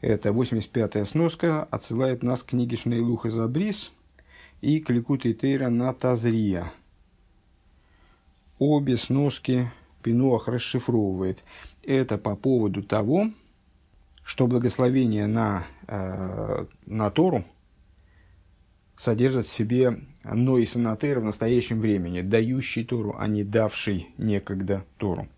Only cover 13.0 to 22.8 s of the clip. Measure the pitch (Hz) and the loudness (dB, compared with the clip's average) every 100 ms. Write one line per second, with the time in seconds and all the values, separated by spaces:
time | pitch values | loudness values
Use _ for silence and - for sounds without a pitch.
13 | 107 165 220 214 _ _ _ _ _ _ | 2 2 0 -4 _ _ _ _ _ _
14 | _ - - - 123 123 120 - 127 135 | _ -20 -16 0 2 4 0 2 2 4
15 | 127 107 104 113 107 101 90 - - 101 | 2 2 0 0 0 -2 -6 -16 -10 -8
16 | 95 92 92 101 107 107 101 - - 107 | -6 -6 -6 -6 -6 -6 -6 -14 -8 -2
17 | 107 123 180 135 87 _ _ _ _ _ | 0 2 2 2 -4 _ _ _ _ _
18 | _ _ _ - _ _ _ _ _ - | _ _ _ -20 _ _ _ _ _ -6
19 | - 110 127 131 104 - 110 123 127 101 | -2 2 2 2 -4 -4 0 4 2 2
20 | 73 - 110 110 127 127 117 120 117 110 | -10 -18 -6 0 4 4 2 0 -2 0
21 | 147 135 110 104 113 123 117 113 110 101 | 0 0 -2 -2 2 2 2 -2 2 0
22 | 87 90 92 113 113 127 127 - | 0 -4 2 2 2 -2 -4 -6